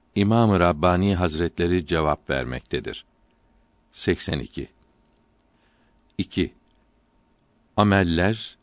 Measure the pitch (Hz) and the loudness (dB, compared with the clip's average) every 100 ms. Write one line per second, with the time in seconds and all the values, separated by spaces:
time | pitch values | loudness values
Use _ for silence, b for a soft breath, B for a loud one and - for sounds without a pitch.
0 | _ - 101 113 113 95 87 76 90 90 | _ -2 2 4 4 4 2 2 2 2
1 | 98 90 90 78 85 - 87 90 76 82 | 2 0 0 -2 -4 -2 0 0 0 0
2 | 76 73 - 67 62 64 - 64 57 - | 0 -2 -4 -4 -4 -8 -8 -8 -8 -12
3 | - _ _ _ _ _ _ _ _ - | -18 _ _ _ _ _ _ _ _ -6
4 | - 85 - 78 57 - - _ _ _ | -4 -2 -4 -6 -6 -12 -14 _ _ _
5 | _ _ _ _ _ _ _ _ _ _ | _ _ _ _ _ _ _ _ _ _
6 | _ - 95 - 82 - _ _ _ _ | _ -10 -6 -4 -4 -6 _ _ _ _
7 | _ _ _ _ _ _ _ - 104 98 | _ _ _ _ _ _ _ 0 4 4
8 | 90 82 92 110 - - | 2 2 0 -2 -10 -20